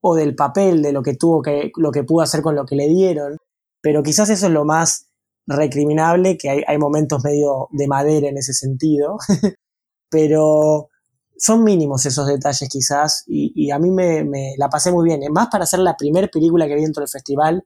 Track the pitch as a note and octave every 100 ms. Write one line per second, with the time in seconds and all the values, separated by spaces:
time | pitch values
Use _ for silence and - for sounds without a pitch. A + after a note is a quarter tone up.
0 | F#3+ E3 D3+ C#3+ C#3+ F#3+ G3 E3 D3 C#3
1 | C3+ C3 E3+ E3 C#3+ C#3+ D3 - D#3 C#3
2 | C3 E3 D#3 D#3 D#3 D3 C3+ C#3 D3 F3+
3 | F#3+ D3+ C#3+ D#3 _ _ _ _ D3+ D3+
4 | C#3+ D#3 G#3 G3+ G3 D#3+ D3 D#3+ E3 -
5 | _ _ _ _ - C#3+ D3+ C3+ D3 D3+
6 | D#3+ F3 F#3 F3+ C#3 C#3+ D3 D3 D3 D3+
7 | D3+ D3 C#3+ D3 C#3+ C3+ - D3 C#3 C#3
8 | D3 D3+ C#3+ C#3 C3 B2+ C3 C3 D#3 D3
9 | D3 G#3 - F3+ G#3 - _ _ _ _
10 | _ D#3+ D#3 D#3 D#3 D3+ D3+ D3+ D3+ _
11 | _ _ _ _ - A3+ A3 F#3+ D3 C3+
12 | C#3+ B2+ C#3+ C#3 C#3+ C3+ C3 C#3 B2+ C#3+
13 | D3+ - - D3+ D3 - C#3+ C#3+ F3 F#3
14 | F3+ D#3+ D3 C#3 C#3 C3+ C#3 D3 F3+ F3
15 | E3+ D#3 C#3+ D#3 A#3 G#3 E3+ F3+ F#3 -
16 | D3 E3 G3 D#3+ E3 E3+ D3+ D3 D#3 D3+
17 | C#3+ C3+ C3+ C#3 D#3 F3+